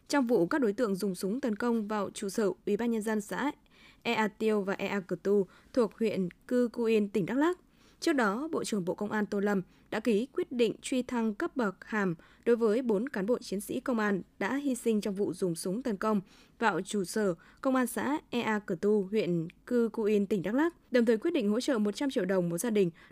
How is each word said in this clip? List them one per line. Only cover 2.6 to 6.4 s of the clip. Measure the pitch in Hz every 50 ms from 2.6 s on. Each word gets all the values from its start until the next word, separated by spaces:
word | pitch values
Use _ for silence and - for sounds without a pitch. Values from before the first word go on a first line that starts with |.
| _
Ủy | - 208
ban | 196 233 240
Nhân | 226 220
dân | 202 226 220 214
xã | 202 - 190 180 233 285 285 - _ _ _ - - - - _ -
Ea | 233 233 - 214
Tiêu | 208 214 - 220 220 214 208
và | 196 196 190
Ea | - 196 190 202 202
Cờ | 175 - 185 - -
Tu | 196 202 208 185 - - - - - -
thuộc | 262 233 190 -
huyện | - 226 214 - 175 190 175 - _